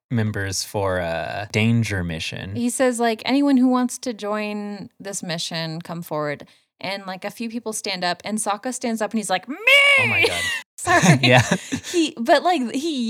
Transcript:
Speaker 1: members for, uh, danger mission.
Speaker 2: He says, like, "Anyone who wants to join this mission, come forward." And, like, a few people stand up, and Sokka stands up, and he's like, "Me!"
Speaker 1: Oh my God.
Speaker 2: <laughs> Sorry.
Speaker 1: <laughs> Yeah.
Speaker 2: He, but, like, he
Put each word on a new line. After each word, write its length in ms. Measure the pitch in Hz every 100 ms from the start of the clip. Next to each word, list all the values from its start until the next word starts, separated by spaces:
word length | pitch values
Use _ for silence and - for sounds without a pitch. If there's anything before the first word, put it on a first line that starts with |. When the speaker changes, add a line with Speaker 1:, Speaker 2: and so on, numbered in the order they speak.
| -
Speaker 1:
members 540 | 117 107 101 98 95
for, 360 | - 107 95 92
uh, 460 | 85 82 67 98 104
danger 500 | 110 110 117 107 98
mission. 540 | 87 80 - - 92 104
Speaker 2:
He 140 | 240
says, 280 | - 254 233
like, 240 | 233 220
"Anyone 320 | - 277 285 262
who 120 | 254
wants 300 | 254 247 -
to 140 | 262
join 760 | 208 208 214 208 208 208 202 - -
this 240 | 196 196
mission, 580 | 180 165 - 165 165 160
come 220 | - 170
forward." 440 | 165 151 147 143 - _ _ -
And, 240 | 180 196 190
like, 180 | 185
a 60 | 202
few 200 | - 226
people 220 | 233 220
stand 320 | 214 208 185
up, 180 | 180 170
and 140 | 208 214
Sokka 340 | 208 208 254
stands 280 | 240 240 226
up, 100 | 208
and 60 | 226
he's 120 | 190
like, 180 | 185 -
"Me!" 80 | 330 466 571 571 554
Speaker 1:
Oh 60 | 466
my 180 | 349 -
God. 140 | - 988 960
Speaker 2:
<laughs> 200 | - -
Sorry. 400 | 359 339 185 135
Speaker 1:
<laughs> 40 |
Yeah. 200 | 127 127 - - - - -
Speaker 2:
He, 220 | 359 311 -
but, 240 | 240 294
like, 300 | 320 339 233
he 300 | 269 330 269